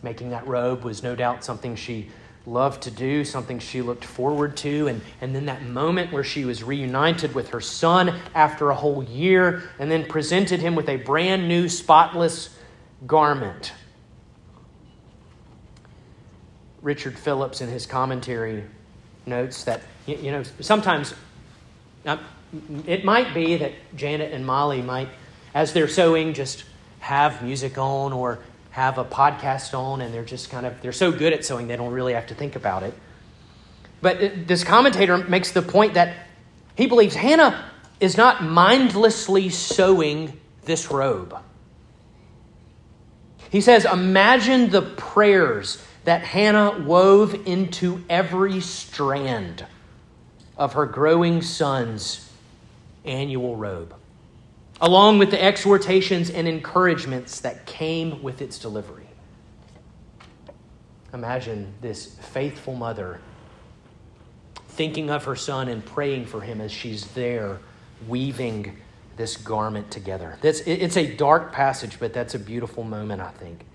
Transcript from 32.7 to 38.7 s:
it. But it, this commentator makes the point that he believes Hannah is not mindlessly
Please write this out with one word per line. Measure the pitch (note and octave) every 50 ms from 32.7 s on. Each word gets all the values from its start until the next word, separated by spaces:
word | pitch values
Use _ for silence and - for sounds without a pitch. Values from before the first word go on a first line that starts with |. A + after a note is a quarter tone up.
| F#2 F#2+ F#2+
it. | G#2 - - - - - - - - - - - - - - - - - - - - - -
But | - F3+ F3 -
it, | - G3+ G3+ F#3 E3+ E3+
this | F3+ F3 F3
commentator | - F#3 A3+ B3+ C#4 G#3+ F3+ G3+ F3+ F3+ F3+
makes | F#3 F3+ F#3 F#3+ F3+ -
the | - F#3
point | E3+ F3 - F#3+ G#3+ G#3+ F3
that | F3+ F3 F3 F3 - - - - - - - _ - - - -
he | - B3 B3
believes | A#3 A#3 G#3+ G3+ -
Hannah | - - B3+ D#4 D#4+ D#4 B3+ - - - - - - - - _ -
is | G3+ F#3+ F3+
not | - A3+ B3 A#3 - F3+
mindlessly | D#3 E3 E3+ F3 F#3+